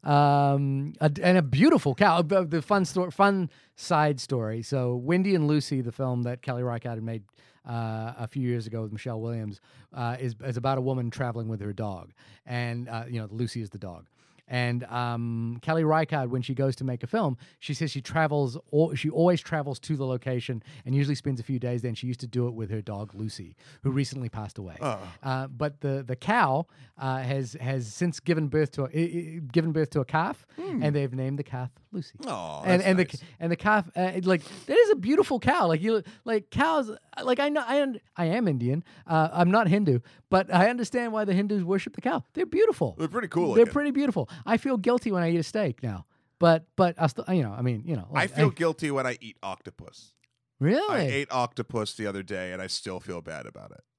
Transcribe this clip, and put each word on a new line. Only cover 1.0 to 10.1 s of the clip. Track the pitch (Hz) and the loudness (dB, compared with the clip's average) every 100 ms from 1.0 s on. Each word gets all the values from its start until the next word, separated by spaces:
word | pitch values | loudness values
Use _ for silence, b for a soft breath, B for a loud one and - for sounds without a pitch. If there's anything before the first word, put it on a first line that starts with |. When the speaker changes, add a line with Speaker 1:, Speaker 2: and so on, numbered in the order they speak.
Speaker 1:
a, | 156 147 | 0 4
and | 180 185 | 4 4
a | |
beautiful | 143 135 269 285 147 127 | 4 6 6 6 4 4
cow. | 202 170 | 4 6
Uh, | 160 190 | 4 2
the | 175 160 | 2 -2
fun | - 202 185 | 2 2 2
sto-, | 190 180 | 0 -4
fun | - 202 196 170 b b _ | 4 4 4 -2 b b _
side | - 160 151 139 | 0 2 4 0
story. | - 127 110 113 | -2 -2 -2 -6
So | 113 139 123 123 | -4 -2 0 -2
Wendy | 127 180 190 185 | 0 2 2 2
and | 147 | 4
Lucy, | 151 - 135 | 2 0 -4
the | 120 | -4
film | - 131 123 | -4 -4 -2
that | 120 123 | -4 -6
Kelly | - 123 | -6 -4
Reichardt | 123 117 120 113 | -4 -4 -6 -8
had | |
made, | 113 113 101 b b b 117 | -6 -8 -12 b b b -8
uh, | 117 113 110 113 120 | -6 -4 -6 -8 -10
a | 113 | -8
few | 139 123 | -4 -2
years | 120 110 | -2 -4
ago | 113 | -8
with | 110 | -8
Michelle | 104 131 110 | -8 -8 -6
Williams, | 113 117 107 98 b b b | -6 -6 -8 -10 b b b
uh, | 135 120 | -6 -6